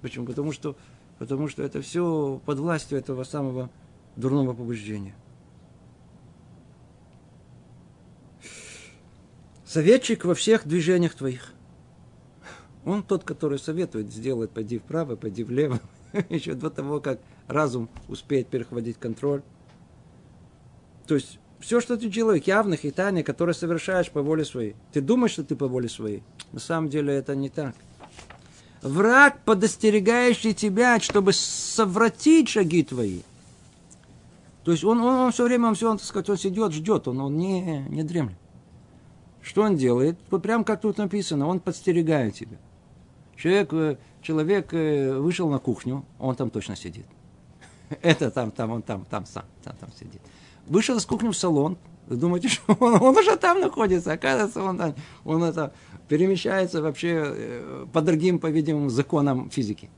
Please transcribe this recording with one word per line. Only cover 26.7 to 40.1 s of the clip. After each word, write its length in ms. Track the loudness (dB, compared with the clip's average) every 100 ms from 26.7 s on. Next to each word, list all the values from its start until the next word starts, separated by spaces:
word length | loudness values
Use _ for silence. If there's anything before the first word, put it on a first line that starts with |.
| -4 -2
деле 240 | -2 -2
это 220 | -2 -2 -4
не 140 | -4
так. 260 | -6 -8 -10 -20 -20 -20 -20 -20 -20 -20 -20 -20 -14
Враг, 580 | -6 2 4 8 6 6 2
подостерегающий 1080 | 4 4 2 4 4 4 4 4 4 0
тебя, 460 | 0 0 4 4 4
чтобы 340 | 4 2 4
совратить 1160 | 2 0 -6 -6 0 2 4 2 4 6 8 6
шаги 320 | 2 2 2
твои. 360 | 2 0 -4 -4 -12 -20 -20 -20 -20 -20 -20 -20 -20 -20 -20 -20 -20 -10
То 80 | -2
есть 120 | 2
он, 160 | 4 4
он, 180 | 4 4
он 120 | 2
все 140 | 2 2
время, 220 | 2 2
он 80 | 2
все, 160 | 0
он, 60 | -2
так 100 | -4
сказать, 220 | -6 -2
он 80 | -2
сидит, 340 | -2 -2 -2
ждет, 360 | -2 0 0 0
он, 140 | -4
он 160 | -2 -2
не, 480 | -2 -2 -2 -6 -6
не 140 | -6
дремлет. 340 | -4 -2 -4 -6 -20 -20 -20 -20 -20 -20 -20 -20 -20 -20
Что 180 | -6 0
он 140 | 2 4
делает? 420 | 4 4 2